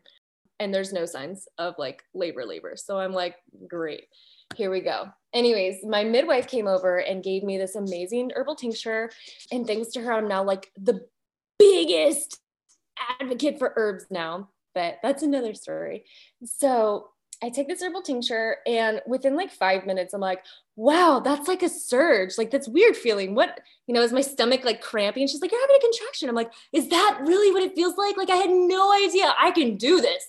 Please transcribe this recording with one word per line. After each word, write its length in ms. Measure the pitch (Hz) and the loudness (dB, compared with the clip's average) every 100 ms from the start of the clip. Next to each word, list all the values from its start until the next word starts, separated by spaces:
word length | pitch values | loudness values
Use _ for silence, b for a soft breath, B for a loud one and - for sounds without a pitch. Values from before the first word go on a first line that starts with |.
| _ b _ _ _ - | _ b _ _ _ -10
and 140 | 202 | -4
there's 180 | 190 190 | -4 -4
no 140 | 190 170 | -6 -6
signs 420 | 135 143 196 - - | -8 -12 -14 -16 -10
of, 160 | 175 165 | -8 -8
like, 240 | 135 135 _ | -10 -12 _
labor, 320 | 185 170 139 113 | -8 -8 -6 -10
labor. 280 | 82 - - | -10 -14 -14
So 220 | - 196 | -8 -6
I'm 140 | 190 | -4
like, 240 | 185 180 175 _ 196 185 | -4 -6 -8 _ -20 -14
"Great, 380 | 175 160 147 - b b b b - | -8 -8 -10 -16 b b b b -6
here 140 | 196 | -4
we 100 | 190 | -2
go." 260 | 180 113 196 - _ | -4 -4 -8 -16 _
Anyways, 500 | 240 240 220 185 196 | 0 2 2 0 -4
my 200 | 214 208 | -4 -2
midwife 440 | 220 240 330 262 262 | 2 2 4 2 0
came 200 | 254 202 | -2 0
over 300 | 185 185 180 | 0 2 0
and 260 | - 190 | -2 -4
gave 200 | 190 190 | -4 -6
me 140 | 196 190 | -4 -4
this 180 | 190 208 | -6 -6
amazing 560 | 196 175 180 240 247 233 | -6 -6 -6 -4 -4 -4
herbal 200 | 269 302 | -6 -6
tincture. 540 | 240 220 233 220 226 B B B B | -6 -6 -6 -6 -6 B B B B
And 140 | 247 226 | -6 -4
thanks 220 | 214 226 | -4 -6
to 100 | 254 | -8
her, 100 | 233 | -4
I'm 160 | 220 214 | -2 -2
now, 160 | 190 | -2
like, 280 | 196 190 - - | -2 -4 -6 -6
the 300 | 190 196 - _ _ _ _ - | -2 -2 -2 _ _ _ _ 8
biggest 840 | 403 359 330 330 302 330 - - _ _ _ _ _ - 240 254 | 8 8 4 4 2 0 -6 -16 _ _ _ _ _ -12 -10 -6
advocate 380 | 262 240 285 294 | -6 -2 -2 0
for 140 | 254 - | -2 0
herbs 300 | 214 196 - | -2 -2 -8
now, 380 | 185 165 175 196 _ _ | -8 -6 -8 -12 _ _
but 240 | 185 170 - | -4 -4 -2
that's 200 | 226 277 | -4 -2
another 320 | 311 277 233 | 0 0 -2
story. 500 | 196 - 160 165 190 - b b b | -8 -10 -8 -8 -10 -16 b b b
So 640 | 240 - 277 247 220 208 - _ _ - | -14 -2 0 2 2 0 -6 _ _ -12
I 80 | 247 | -8
take 180 | 247 277 | -4 -4
this 140 | 370 | -4
herbal 200 | 359 359 | -6 -6
tincture 560 | 349 247 240 226 226 - - | -6 -4 -4 -2 -2 -4 -2
and 360 | 226 226 214 - | 0 0 -2 -4
within, 300 | 254 269 285 | -2 0 0
like, 140 | 392 | -4
five 320 | - 190 190 190 | -2 0 0 -2
minutes, 280 | 190 180 | -4 -4
I'm 60 | 202 | -4
like, 240 | 190 185 - B B - | -4 -6 -10 B B 0
"Wow, 440 | 233 320 349 262 | 4 6 6 4
that's, 280 | 202 285 285 | 2 -2 -2
like, 140 | 370 | -2
a 60 | 359 | -2
surge. 720 | - - 247 330 226 185 208 | -4 -2 2 4 2 0 -4
Like, 120 | 220 | -2
that's 180 | 277 - | -4 0
weird 280 | 269 440 - | 4 6 4
feeling. 380 | 240 202 190 | 0 -2 0
What," 260 | 214 349 - b b - | 0 0 -2 b b -2
you 80 | |
know, 80 | 233 | 2
is 100 | 240 | 2
my 80 | 254 | 2
stomach, 420 | 277 - 233 254 | -2 0 2 2
like, 160 | 254 226 | 0 -4
cramping? 460 | - 220 202 254 269 | -4 -2 -2 0 -2
She's 140 | 285 | -2
like, 100 | 370 | -4
"You're 80 | 466 | 0
having 160 | 539 554 | 6 6
a 40 | |
contraction." 480 | 466 453 440 - 269 | 6 0 -4 -8 -4
I'm 60 | 233 | -4
like, 160 | 226 B B | -4 B B
"Is 160 | 302 262 | -2 0
that 300 | 339 415 - | 2 2 2
really 300 | 285 381 415 | 2 4 4
what 100 | 381 | 4
it 120 | 370 | 0
feels 220 | - 349 349 | 0 -2 0
like? 180 | 403 403 | -2 -2
Like, 140 | 381 | 0
I 60 | 359 | 2
had 140 | 381 | 4
no 420 | 370 359 381 392 | 4 4 4 4
idea 420 | 403 403 370 370 - | 4 4 2 2 4
I 120 | 320 | 2
can 260 | 339 247 202 | 4 0 0
do 240 | 240 349 | 4 4
this. 260 | 220 175 | 4 -2